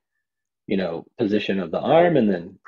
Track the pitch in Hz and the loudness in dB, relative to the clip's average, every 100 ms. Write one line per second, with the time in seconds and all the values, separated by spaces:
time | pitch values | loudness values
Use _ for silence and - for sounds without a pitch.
0 | _ _ _ _ _ _ - 95 87 82 | _ _ _ _ _ _ -4 -4 -2 -6
1 | - - 107 104 - 98 85 87 117 160 | -12 -4 0 0 -2 -4 -4 -4 2 4
2 | 175 147 104 90 85 - | 4 4 2 0 -6 -18